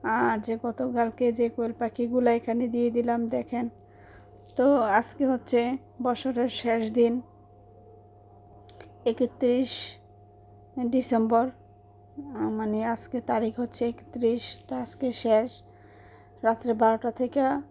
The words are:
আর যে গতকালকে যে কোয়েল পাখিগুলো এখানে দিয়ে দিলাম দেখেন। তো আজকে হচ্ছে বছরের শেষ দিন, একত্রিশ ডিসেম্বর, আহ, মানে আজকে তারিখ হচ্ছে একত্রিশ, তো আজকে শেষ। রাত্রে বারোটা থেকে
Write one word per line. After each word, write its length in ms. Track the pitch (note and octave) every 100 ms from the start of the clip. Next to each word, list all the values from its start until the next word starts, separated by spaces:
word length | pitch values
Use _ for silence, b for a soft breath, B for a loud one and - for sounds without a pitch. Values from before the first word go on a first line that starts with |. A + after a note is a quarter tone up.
আর 360 | A3+ A3 A#3+ A3+
যে 200 | A3 A3+
গতকালকে 680 | A#3+ A3+ B3+ A#3+ A#3 A3+ B3
যে 160 | A3+ A#3
কোয়েল 240 | A#3 A#3
পাখিগুলো 580 | A3+ A#3 A3+ A#3+ B3 A#3+
এখানে 380 | A#3 A#3 A#3 B3
দিয়ে 220 | A#3+ A#3+
দিলাম 380 | A#3 A#3+ A#3 A3+
দেখেন। 400 | B3 A#3+ A#3+ A#3+ - - B B B B B - -
তো 200 | C4 C#4+
আজকে 460 | A3 G3+ A#3 - C4+
হচ্ছে 500 | B3+ - A#3+ A#3 C4+ - -
বছরের 460 | B3 A#3+ C4 A#3+ B3
শেষ 440 | - A#3+ A3+ A3
দিন, 280 | A#3+ A#3 A#3+ - - - - - - - - - - - - - - - - - -
একত্রিশ 680 | B3 A#3 A#3+ - B3 B3 B3+ - - - - - - - - - - - A#3+
ডিসেম্বর, 600 | B3+ B3+ A3+ A3+ A#3 B3+
আহ, 1040 | - - - - - - - C#4+ A#3 A3
মানে 340 | G#3+ G#3+ G#3+
আজকে 360 | A3+ A3+ - B3
তারিখ 400 | A#3+ A3+ A3 A3
হচ্ছে 280 | A#3+ - A#3
একত্রিশ, 540 | A#3 - A#3+ A#3 A#3 - - -
তো 60 |
আজকে 380 | B3+ B3 - C4
শেষ। 500 | A#3 A#3 A3 A#3+ - - B B B B B B B
রাত্রে 320 | A3+ A3+ B3
বারোটা 360 | A3 A3+ A3+ A#3+
থেকে 300 | A#3 B3 C#4+ C4 C#4+ C#4+